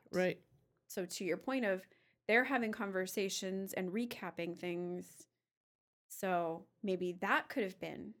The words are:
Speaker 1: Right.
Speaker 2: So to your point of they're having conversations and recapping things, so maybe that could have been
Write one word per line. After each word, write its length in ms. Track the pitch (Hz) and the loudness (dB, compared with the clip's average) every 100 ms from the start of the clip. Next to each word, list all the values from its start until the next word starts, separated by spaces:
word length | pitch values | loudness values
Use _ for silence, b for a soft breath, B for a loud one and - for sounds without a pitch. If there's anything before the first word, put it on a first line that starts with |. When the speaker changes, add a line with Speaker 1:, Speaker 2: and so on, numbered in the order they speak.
| - | -4
Speaker 1:
Right. 280 | 180 185 - _ _ _ _ - | 2 2 0 _ _ _ _ -10
Speaker 2:
So 180 | - 175 | -6 -6
to 180 | - 185 | -2 -2
your 120 | 175 | 0
point 280 | - 269 214 | 0 0 2
of 160 | 190 - b b b - | 0 -4 b b b 4
they're 160 | 226 | 4
having 280 | 262 269 226 | 6 2 2
conversations 1000 | 214 202 185 185 - 196 - 190 190 190 | 0 -2 0 -2 0 -2 -2 -2 -2 -2
and 180 | - 185 | -4 -2
recapping 680 | 202 240 - 185 170 170 175 | 0 -2 -4 -8 -6 -6 -4
things, 680 | 180 175 175 180 - - - _ _ _ _ _ _ _ - | -4 -2 -2 -4 -8 -16 -20 _ _ _ _ _ _ _ -18
so 560 | - 190 175 165 165 - _ | -4 2 4 2 -2 -8 _
maybe 300 | 202 185 180 180 | -2 0 0 0
that 280 | 196 285 - | 4 4 2
could 140 | - | -2
have 160 | 190 - | -2 -2
been 340 | 165 - - - | -8 -8 -12 2